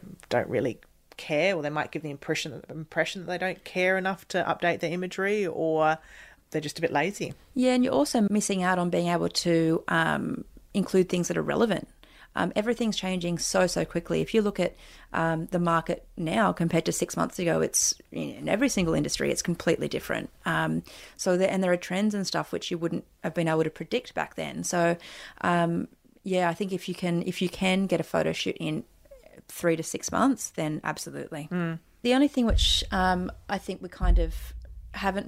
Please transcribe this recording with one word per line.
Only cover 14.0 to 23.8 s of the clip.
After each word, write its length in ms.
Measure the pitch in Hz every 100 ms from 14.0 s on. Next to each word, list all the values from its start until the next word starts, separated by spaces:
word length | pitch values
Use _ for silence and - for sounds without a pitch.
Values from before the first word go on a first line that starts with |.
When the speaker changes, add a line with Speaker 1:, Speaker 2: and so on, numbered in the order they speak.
| - 160
Speaker 2:
If 120 | 156
you 60 | 226
look 200 | 208 196
at, 160 | 175 - - - -
um, 340 | - 165 160 170
the 80 | 175
market 480 | 175 165 - - - -
now 360 | 160 214 185
compared 320 | 170 170 165
to 80 | 165
six 240 | - 180 -
months 240 | 165 -
ago, 200 | 170 160
it's 320 | 160 - - - -
in, 180 | - 147
in 180 | - 151
every 200 | 202 277
single 260 | 202 165
industry, 380 | 156 151 - 143
it's 100 | -
completely 460 | - 170 175 - 151
different. 420 | - - - - - -
Um, 380 | 160 160 160 - - - -
so 200 | 190 180
there, 140 | 190
and 120 | 190
there 100 | 185
are 40 | 180
trends 380 | - 185 214
and 100 | 202
stuff 280 | 185 160 151
which 180 | 175 -
you 80 | 170
wouldn't 260 | 165 170 - _
have 100 | 175
been 140 | 170 165
able 160 | 160
to 60 | 156
predict 440 | -